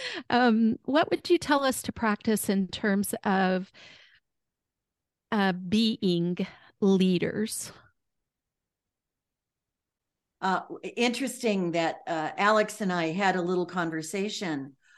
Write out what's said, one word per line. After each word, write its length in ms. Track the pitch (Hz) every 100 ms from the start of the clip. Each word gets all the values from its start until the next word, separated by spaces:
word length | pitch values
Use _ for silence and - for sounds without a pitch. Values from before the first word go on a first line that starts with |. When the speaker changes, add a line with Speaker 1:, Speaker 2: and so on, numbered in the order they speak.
| 523 381 -
Speaker 1:
Um, 500 | 240 247 220 226 -
what 260 | - 285 -
would 200 | 349 -
you 80 | 349
tell 260 | - 285
us 160 | 269 233
to 100 | -
practice 580 | - 220 208 - 214 -
in 180 | 196 185
terms 460 | - 214 196 202 -
of, 480 | - 190 185 185 190 - - - - _ _ _ _ _ _ _ _ _ _ _ _
uh, 200 | 214 196
being 840 | 180 185 208 226 220 190 170 170 180 190 - - _
leaders? 920 | 202 190 185 175 - - 214 - - - _ _ _ _ _ _ _ _ _ _ _ _ _ _ _ _ _ _ _ _ _ _ _ _ _ _
Speaker 2:
Uh, 200 | 190 180 - 170 - -
interesting 760 | 233 233 269 - 233 196 175
that, 240 | 165 160 - -
uh, 240 | 165 156 -
Alex 440 | 202 214 214 -
and 120 | 202
I 140 | 180 160
had 240 | 175 196 180
a 60 |
little 240 | 175 180 175
conversation 1080 | 180 165 160 156 202 208 - 185 143 139 - _